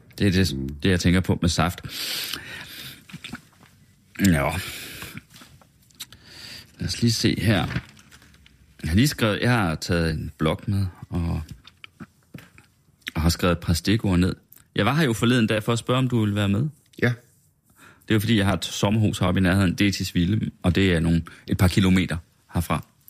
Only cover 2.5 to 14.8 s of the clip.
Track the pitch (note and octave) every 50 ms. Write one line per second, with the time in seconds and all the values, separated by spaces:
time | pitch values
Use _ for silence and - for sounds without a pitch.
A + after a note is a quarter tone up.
2.5 | - - - - - - - - - - - - - - - - - - - _
3.5 | _ _ - - _ _ _ _ _ _ _ _ - - G2+ G2 E2 C#2+ - D#2
4.5 | E2 F#2 - - - - - - - - - - - - - _ - - - -
5.5 | - - - _ _ _ _ _ _ - - - - - - - - - - -
6.5 | - - - - _ - D#2 - - - A#2+ A#2 A2+ - - G2 - - - A2
7.5 | G#2+ F2+ - B1+ A#1+ A#1+ - - - - - - - - - - _ _ - -
8.5 | _ _ _ _ _ - - D#2+ E2 G#2 C3+ D3+ - - A#2+ G#2+ G2 - - A#2+
9.5 | B2 A#2 G2 E2 D#2 - - - F2+ E2+ E2 E2 D#2 C#2+ - D2 - - D#2 D#2
10.5 | E2+ - - - G2+ G2 F#2+ F2+ - - - - E2+ E2+ E2+ E2+ E2 D#2+ D2+ -
11.5 | - - _ - - _ - - _ - - - _ _ _ _ - - - -
12.5 | _ - - _ _ _ _ _ _ _ - - - E2 D#2+ E2+ - - - F2+
13.5 | E2+ E2 - - E2+ - - F#2+ G#2 A2+ - G2+ F#2 F2 F2+ F2+ - - _ _
14.5 | - - _ _ - -